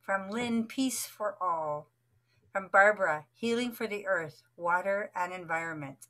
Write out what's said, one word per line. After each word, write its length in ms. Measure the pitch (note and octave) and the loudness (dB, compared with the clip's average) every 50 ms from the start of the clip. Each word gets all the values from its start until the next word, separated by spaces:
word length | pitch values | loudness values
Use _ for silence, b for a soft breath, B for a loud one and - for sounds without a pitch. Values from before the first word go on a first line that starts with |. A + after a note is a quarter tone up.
From 300 | _ - G3 G3 G3 F#3+ | _ -2 -4 -2 -2 -4
Lynn, 360 | G#3 A#3 B3 A#3+ A#3 A#3 A3 | -4 -2 0 2 2 0 0
"Peace 400 | A3+ - - C4 C4 - - - | 0 0 0 0 0 0 -4 -8
for 340 | - - - G#3+ G#3 G3+ - | -8 -8 -4 -4 -4 -2 -2
all." 460 | F#3 F3+ E3 D#3+ D#3 D3+ D3 D3 D3+ _ _ _ _ _ _ _ _ _ _ _ _ _ | 0 0 0 0 0 -2 -4 -4 -6 _ _ _ _ _ _ _ _ _ _ _ _ _
From 160 | _ G3 F#3+ F3+ | _ -6 -4 4
Barbara, 580 | - G3 G3 G#3 G#3+ G3 F#3+ E3+ D3+ D3+ D3+ _ | 6 8 8 8 6 4 2 0 0 -2 -4 _
"Healing 400 | _ _ - A#3 A#3 A#3 B3 B3 | _ _ -2 0 0 0 -2 -4
for 140 | A3+ - A#3 | -4 -6 -6
the 200 | G#3+ G#3 G#3 G3+ | -6 -6 -6 -2
earth, 360 | F#3+ F#3+ E3+ E3 D3+ - - _ _ _ | 0 0 0 -2 -6 -12 -16 _ _ _
water, 540 | - E3+ F3 F3 F3+ F#3 G3 G3 G3+ G#3+ - _ | -4 -2 0 0 2 2 2 0 0 -2 -6 _
and 180 | F#3 F3+ F3 | -4 -4 -4
environment." 760 | F3+ F#3 F3 E3 E3 E3 E3 E3 D#3+ D#3 D3 C3+ C#3 _ - _ | -4 -10 -6 -4 -4 -2 -2 -4 -6 -8 -8 -10 -12 _ -20 _